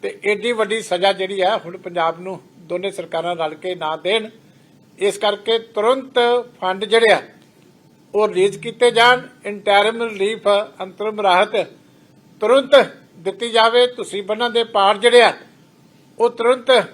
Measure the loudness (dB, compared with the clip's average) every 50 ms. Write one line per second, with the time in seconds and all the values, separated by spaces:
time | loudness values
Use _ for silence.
0 | -10 -10 -12 -8 -4 -4 -4 -4 -4 -6 -4 -2 -4 -4 -4 -8 -6 -6 -6 -2
1 | 0 -2 -2 -2 -6 -8 -4 -2 -2 0 0 -2 -6 -10 -18 -16 -16 -10 -6 -4
2 | -2 -2 -4 -6 -10 -14 -14 -14 -16 _ _ _ -14 -8 -8 -6 -6 -8 -10 -10
3 | -14 -8 -8 -6 -6 -6 -6 -4 -6 -8 -8 -8 -8 -10 -8 -6 -6 -6 -8 -6
4 | -4 -2 -2 -2 -4 -6 -16 _ _ _ _ _ _ _ _ _ _ _ _ _
5 | -4 -4 -4 -2 -2 -2 -2 -2 -4 -2 -2 -2 -4 -6 -8 -4 0 0 0 0
6 | -4 -6 _ 0 2 2 2 0 -2 -6 -14 _ -4 -4 -4 -4 -4 0 2 4
7 | 6 6 4 4 2 -8 -20 -20 _ _ _ _ _ _ _ _ _ _ _ _
8 | _ _ -2 0 0 0 0 0 0 0 0 -4 -12 -12 -4 0 0 2 4 4
9 | 6 6 4 2 0 -12 -20 _ _ -12 -12 -6 -2 2 2 4 2 2 -2 -2
10 | -6 -8 -4 -4 -4 -4 -4 -2 0 0 0 0 0 -4 -10 -14 -14 -14 -12 _
11 | -8 -8 -6 -2 0 2 4 4 2 2 0 -4 -6 -6 -10 -20 _ _ _ _
12 | _ _ _ _ _ _ _ _ 0 2 2 2 2 6 6 6 6 4 -2 -20
13 | _ _ _ -10 -8 -8 -8 -6 -8 -2 2 2 2 4 4 4 2 2 0 -6
14 | -12 -10 -8 -10 -6 -6 -6 -4 -4 -2 -2 -2 -4 -2 0 0 2 2 2 2
15 | 2 4 6 6 6 6 2 -2 -14 -20 _ _ _ _ _ _ _ _ _ _
16 | _ _ _ -2 -2 -2 -2 0 0 0 0 0 2 2 2 2 2 0